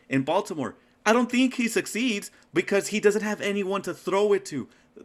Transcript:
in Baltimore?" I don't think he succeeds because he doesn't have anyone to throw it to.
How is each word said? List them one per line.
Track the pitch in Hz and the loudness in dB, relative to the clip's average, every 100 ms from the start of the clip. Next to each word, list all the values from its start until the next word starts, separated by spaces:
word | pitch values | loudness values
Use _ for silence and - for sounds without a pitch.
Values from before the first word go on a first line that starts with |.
| - | -4
in | 135 | -2
Baltimore?" | 135 185 208 160 110 - _ _ 208 | 2 0 0 -6 -6 -8 _ _ 2
I | |
don't | 240 240 | 4 4
think | 247 262 - | 2 2 0
he | 226 | -2
succeeds | 196 - 208 254 202 - - _ | -2 -2 -2 -2 -2 -6 -18 _
because | 156 185 202 - | -4 0 0 0
he | 208 | 2
doesn't | 202 208 | 2 2
have | 208 208 | -2 -2
anyone | 202 202 190 196 | -2 -2 -2 -2
to | 185 | -4
throw | - 185 196 208 | -6 -2 2 4
it | 196 - | 2 0
to. | 139 101 _ _ - | -8 -8 _ _ -20